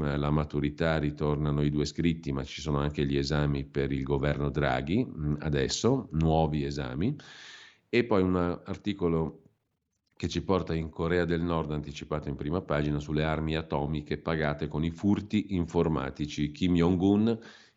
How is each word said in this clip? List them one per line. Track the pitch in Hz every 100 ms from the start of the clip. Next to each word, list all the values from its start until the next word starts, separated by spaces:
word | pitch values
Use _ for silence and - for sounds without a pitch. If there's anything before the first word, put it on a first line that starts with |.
eh, | 73 71
la | 73
maturità, | 76 73 73 71 73 82 78
ritornano | 76 73 76 73 73 73
i | 73
due | 73
scritti, | 71 - 85 82 73
ma | 67
ci | 65 -
sono | 78 71
anche | 73 73
gli | 71 69
esami | 69 73 73 71
per | 67 69 67
il | 69
governo | 69 69 71 73 71
Draghi, | 69 71 64 71 104
mm, | - - 73 73
adesso, | 78 71 65 - 113 135 -
nuovi | 80 80 80 78 76
esami. | 69 71 65 67 107 147 - - - - - _ _
E | 117
poi | 120 104
un | 92 92
articolo | 87 87 - 95 104 98 87 82 80 - _ _ _ _ _ _ _ _
che | 92
ci | 85
porta | 82 92 82
in | 82 80
Corea | - 82 90
del | 85 82
Nord, | 87 82 76
anticipato | 76 73 - - 76 73
in |
prima | 69 71 87
pagina, | 95 73 73 73
sulle | 73 76
armi | 78 78 78
atomiche | 78 78 73 71 78 73 73
pagate | - 80 76 76 76
con | 73
i | 82
furti | 82 101 104 101 107 -
informatici. | 95 80 85 82 73 67 65 73 - 73
Kim | - 92
Jong-un, | 87 85 92 98 101 110 113 - - -